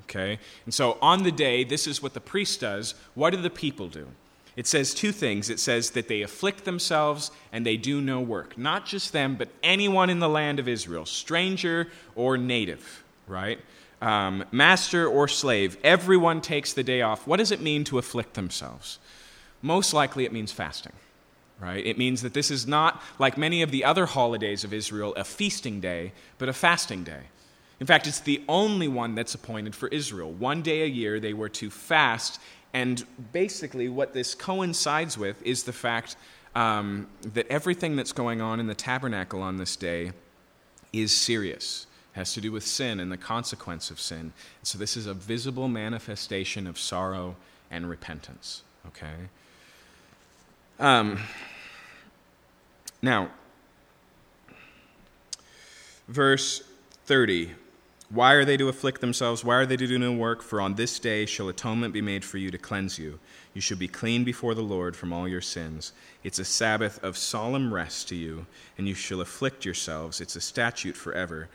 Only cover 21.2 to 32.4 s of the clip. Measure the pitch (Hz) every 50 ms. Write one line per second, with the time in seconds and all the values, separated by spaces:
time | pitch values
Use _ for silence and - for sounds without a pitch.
21.2 | _ _ _ _ _ _ _ - 95 90 90 98 - 110 113 - 123 127 127 123
22.2 | 117 127 107 143 147 - 147 131 117 120 147 151 156 160 - - - - - -
23.2 | 135 135 127 139 151 160 175 170 165 151 135 135 - 135 160 185 180 160 - 135
24.2 | 123 120 117 110 110 104 104 98 107 104 104 107 104 - 104 107 104 104 - -
25.2 | 98 - - - 208 202 - - - 135 107 101 90 92 87 85 85 92 - -
26.2 | - - - - 131 127 131 - - 170 170 170 - - 113 92 87 78 80 69
27.2 | 65 - - - - - - _ _ _ _ - 135 135 170 151 147 151 143 -
28.2 | - - 143 143 143 - 151 180 208 214 208 196 170 151 131 123 117 117 113 107
29.2 | 117 - - - - - 113 107 104 107 107 - - - - 151 147 120 107 95
30.2 | 82 80 82 90 107 127 147 165 160 165 160 156 156 156 135 120 113 104 104 110
31.2 | 107 107 104 107 107 107 107 - - 107 - - - - 165 156 151 127 113 110
32.2 | - - - -